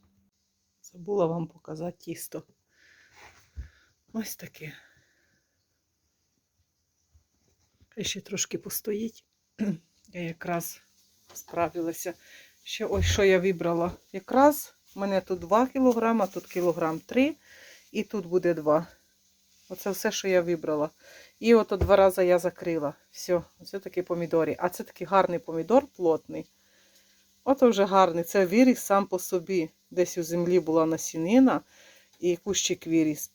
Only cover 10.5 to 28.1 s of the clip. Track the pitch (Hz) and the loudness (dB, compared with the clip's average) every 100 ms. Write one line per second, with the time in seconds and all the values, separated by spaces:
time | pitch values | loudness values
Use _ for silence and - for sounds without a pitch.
10.5 | 170 165 - _ _ _ _ _ - - | -6 -6 -14 _ _ _ _ _ -20 -10
11.5 | 170 165 170 165 160 185 170 - - - | -4 -4 -4 -6 -6 -10 -12 -20 -20 -20
12.5 | _ - - 214 196 - - 196 185 190 | _ -14 -8 -4 0 0 4 4 4 2
13.5 | 170 175 170 175 - _ 196 - 247 285 | -2 -2 -2 -2 -6 _ -16 -2 4 4
14.5 | 294 - _ _ 196 196 190 - 185 170 | 4 -6 _ _ -8 -4 -2 -4 -6 0
15.5 | 208 262 269 254 233 226 226 190 - - | 2 2 2 2 2 0 0 -2 -6 -8
16.5 | 185 175 165 160 160 - 247 277 302 _ | -2 -2 0 -2 -4 -2 0 0 -2 _
17.5 | - - - _ 214 202 214 170 180 175 | -20 -20 -20 _ -8 -6 -8 -2 0 0
18.5 | 160 151 156 165 _ _ _ _ _ _ | 0 0 0 -2 _ _ _ _ _ _
19.5 | _ - 185 208 185 220 - 196 185 170 | _ -20 -10 -8 -4 -4 -4 0 0 0
20.5 | 165 156 151 156 - - - - _ 220 | -4 -2 -2 -4 -8 -20 -20 -20 _ 4
21.5 | 226 208 196 175 196 190 190 180 180 175 | 4 4 -2 4 6 6 4 2 2 0
22.5 | - 180 165 147 - _ - - 175 170 | -6 -4 -4 -4 -8 _ -12 -4 -4 -4
23.5 | _ 170 196 190 - 175 175 165 165 151 | _ -14 -12 -8 -6 -4 -4 0 0 0
24.5 | 135 175 - 220 - 175 196 180 170 - | -2 -4 -4 -12 -12 2 2 4 -2 -6
25.5 | 165 160 247 277 - 170 156 - 156 - | -6 2 2 2 0 0 0 -4 -14 -14
26.5 | _ _ _ _ _ _ _ _ _ 247 | _ _ _ _ _ _ _ _ _ -2
27.5 | 269 247 196 196 190 185 | 4 4 4 4 6 4